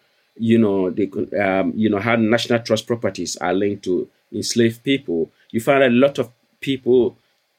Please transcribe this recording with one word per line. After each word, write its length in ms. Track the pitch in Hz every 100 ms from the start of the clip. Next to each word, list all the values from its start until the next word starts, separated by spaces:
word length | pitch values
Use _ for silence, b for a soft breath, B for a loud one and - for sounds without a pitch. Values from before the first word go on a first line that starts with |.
| _ _ _ -
you 200 | 113 113
know, 320 | 107 98 92
the, 200 | 95 98 - - -
um, 320 | 98 95 90 110
you 140 | 107
know, 100 | 101
how 160 | 113 117
National 440 | 107 117 - 120
Trust 280 | 117 107 -
properties 480 | 120 104 95 82 -
are 160 | 87
linked 300 | 95 101 98
to 240 | 92 87 - _ _
enslaved 520 | 104 98 113 117 113
people, 460 | 139 135 92 82 80 b b
you 80 | 113
find 240 | 147 139
a 60 | 131
lot 300 | 120 139 143
of 120 | - _ _ _
people, 560 | 139 131 123 127 104 - _ _ _